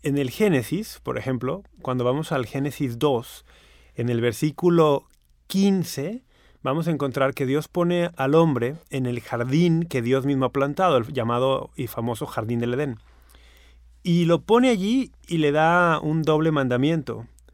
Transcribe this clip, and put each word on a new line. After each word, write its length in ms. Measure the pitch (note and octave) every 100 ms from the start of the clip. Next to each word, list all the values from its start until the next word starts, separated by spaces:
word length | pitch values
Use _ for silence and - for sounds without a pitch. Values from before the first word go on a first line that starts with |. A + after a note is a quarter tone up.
en 160 | D3+ C#3+
el 120 | C3
Génesis, 720 | - G#3 C#3+ A2+ F3+ A3 -
por 160 | - B2+
ejemplo, 440 | A#2+ B2+ B2+ F#3 - -
cuando 220 | - B2+
vamos 280 | B2 C#3 D#3
al 140 | C#3+ A#2
Génesis 520 | C#3 C#3+ - C3+ A#2
dos, 460 | D3 A#2+ - - - - - - _
en 140 | - A#2+
el 120 | A#2
versículo 840 | A#2+ A2 D3+ - F3 E3+ D#3 C#3 - _ _ _ -
quince, 760 | F#3+ G3 F#3+ E3+ - D3+ A#3+ _ _ _ _
vamos 260 | C3 D3+ E3
a 20 |
encontrar 440 | D3 C#3 C#3 C#3
que 120 | C3+ C3
Dios 220 | C#3+ -
pone 420 | F3 F3 F3 F3 E3+
al 180 | C3+
hombre 420 | D#3+ E3 B2 A#2+ D#3+ -
en 160 | C#3 B2+
el 140 | A#2+
jardín 640 | - A#2+ B2 D3+ F3 E3
que 180 | E3+ C3
Dios 220 | A#2 C3 C3+
mismo 200 | C#3 B2+
ha 60 |
plantado, 440 | C#3 C#3+ D3 F#3 C3
el 160 | A#2
llamado 580 | C3+ A2+ A#2+ C3 C3+ - -
y 100 | B2
famoso 400 | - A#2 A#2 C#3+
Jardín 340 | - G#2+ A#2+
del 140 | A#2+
Edén. 240 | B2 D3 A2 - _ - - - - _ - - _
Y 220 | F3+ E3+
lo 160 | E3 E3+
pone 300 | - A3+ B3+
allí 420 | G#3+ G3 C4 B3 - -
y 100 | E3
le 140 | D3+
da 480 | D3 D#3+ F3 E3+ D#3
un 220 | D#3 D#3+
doble 280 | D#3 D#3 D#3+
mandamiento. 760 | D3+ C3 B2 C#3+ E3 B2+ A2 A#2 - _